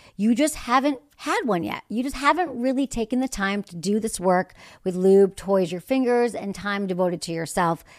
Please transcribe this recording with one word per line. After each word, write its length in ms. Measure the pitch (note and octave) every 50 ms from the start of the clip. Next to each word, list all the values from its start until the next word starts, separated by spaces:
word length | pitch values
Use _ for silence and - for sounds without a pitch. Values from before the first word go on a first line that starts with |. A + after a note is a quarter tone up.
| - - _
You 180 | - G3+ A3+ A#3+
just 200 | G#3 D4 D4+ -
haven't 440 | - - - A#3+ C4+ C4 D4 C#4 B3 - _ _
had 240 | - - D4 F4 A#4 F#4+
one 180 | A#3 G3 E3+ -
yet. 200 | - - - - -
You 140 | G3+ A#3 B3+
just 120 | C#4+ -
haven't 420 | B3+ C#4 D4 D#4 E4+ F4+ D#4 B3+ A#3
really 260 | A#3+ C4 C4 C4 C#4
taken 340 | B3 - A#3 A3+ - B3+ B3
the 60 | C4 B3+
time 340 | - - G3 G3 G3+ G#3 G3
to 120 | - E3+
do 240 | E3+ D#3 F#3+ G#3 A3
this 200 | G#3 A3 - -
work 360 | F3 F#3+ F3+ F3+ F3+ - - - - - - - -
with 120 | F#3+ F3
lube, 400 | F#3 F#3 F#3+ G3 G3 G3 F#3+ F#3+
toys, 360 | - - F#3+ G3 F#3+ F#3 D#3+
your 80 | F3+ F3
fingers, 560 | - - C4 C4 C4 A#3+ A#3+ A#3+ A#3+ A#3+ G3
and 180 | - - G3+ F#3+
time 340 | F#3 F#3+ G3+ G3+ G3+ G3+
devoted 340 | F#3 F#3 F3 F#3 F3+ F3 E3+ -
to 80 | -
yourself 540 | E3 E3 E3 - - G3 F3+ E3 E3 - - - -